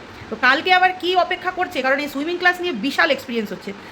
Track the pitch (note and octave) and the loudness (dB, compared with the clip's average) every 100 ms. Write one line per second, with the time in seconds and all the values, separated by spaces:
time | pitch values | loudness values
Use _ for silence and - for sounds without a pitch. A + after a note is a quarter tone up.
0 | - - - A3+ B3 C#4 F4 F#4 F#4 F#4 | -10 -18 -12 0 2 4 6 6 4 2
1 | E4+ F#4 E4+ F4+ F4+ F4+ F4+ D4+ C4 C#4 | 0 2 2 0 -2 -2 -2 0 0 0
2 | D4 C4+ D#4 F4 F4+ F4+ F4 A#3+ C#4 D#4+ | 0 -4 -4 0 0 0 -2 -2 -2 0
3 | E4 C4+ - A#3 G#3 F#3 - F#3+ - | 2 0 -2 -4 -4 -6 -10 -12 -14